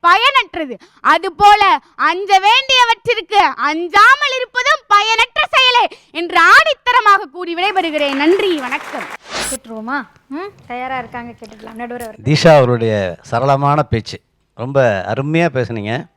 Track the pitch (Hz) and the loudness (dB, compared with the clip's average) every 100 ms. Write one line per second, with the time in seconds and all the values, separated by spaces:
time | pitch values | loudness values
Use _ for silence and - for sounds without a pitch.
0 | 339 381 494 539 403 349 294 214 _ _ | 2 2 4 0 -2 -8 -10 -12 _ _
1 | - 320 370 302 403 415 392 302 _ - | 0 0 0 4 4 6 4 0 _ -4
2 | 277 349 392 392 392 480 539 523 480 480 | -4 -2 0 2 4 2 2 0 2 0
3 | - 440 359 403 320 262 262 311 349 403 | -2 -4 0 0 0 0 -4 -4 -2 4
4 | 415 571 587 523 494 494 508 587 _ 415 | 4 4 0 -4 -6 -4 -2 -2 _ 0
5 | 427 453 480 539 605 605 508 494 415 - | 2 0 -2 -2 -2 0 2 2 -2 -6
6 | _ 311 339 359 339 480 640 554 - 494 | _ -10 -4 2 6 6 4 -2 0 2
7 | 427 392 370 294 359 339 381 381 339 302 | 4 2 0 -12 -8 -4 -2 -2 -2 -2
8 | 285 277 302 381 415 320 247 285 - 269 | -4 0 2 2 0 -4 -6 -10 -10 -14
9 | - - - 233 - 262 226 220 220 277 | -14 -18 -14 -10 -8 -10 -12 -14 -8 -8
10 | 233 _ _ 277 392 _ _ 247 254 262 | -8 _ _ -14 -14 _ _ -12 -8 -8
11 | 247 247 240 226 220 214 226 220 240 240 | -10 -14 -16 -18 -20 -20 -20 -14 -12 -10
12 | - - 110 151 170 151 127 120 113 107 | -12 -8 -2 2 6 6 6 0 0 -2
13 | 92 85 - 117 135 139 143 147 143 117 | -4 -8 -6 -4 0 0 0 0 0 -4
14 | - - _ _ _ - 123 139 123 98 | -6 -16 _ _ _ -14 -4 0 2 0
15 | 92 110 139 160 170 131 113 117 104 123 | -4 -6 -2 -2 0 -2 -6 -6 -6 -8
16 | 175 | -10